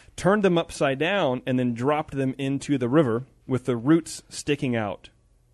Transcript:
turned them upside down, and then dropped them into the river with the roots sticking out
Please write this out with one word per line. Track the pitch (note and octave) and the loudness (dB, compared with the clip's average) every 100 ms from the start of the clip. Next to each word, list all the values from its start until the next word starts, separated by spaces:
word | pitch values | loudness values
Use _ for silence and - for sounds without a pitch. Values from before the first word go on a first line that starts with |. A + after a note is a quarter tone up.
| - - | -20 -2
turned | C4 C4 | 2 4
them | G3 E3+ | 4 2
upside | E3+ - D3 C3+ | -2 -2 -2 0
down, | D#3+ G3+ D3+ B2+ C3+ | -2 0 0 -2 -2
and | B2+ | 0
then | B2 | 0
dropped | A#2 C3 D3+ D#3 C#3 | -2 -2 -2 -4 -4
them | C3 C3 | -4 -2
into | C3+ C#3 - C#3 | -4 -4 -2 0
the | A#2+ | 2
river | D3 C3+ A2+ C3 _ - | 4 4 0 -6 _ -4
with | B2+ - | -4 -2
the | A#2+ | -2
roots | B2 E3 E3 - - | 2 2 2 -14 -16
sticking | - - C#3+ C3+ | -10 -4 -2 -2
out | A#2 G#2 - - _ _ _ _ | -2 -4 -8 -14 _ _ _ _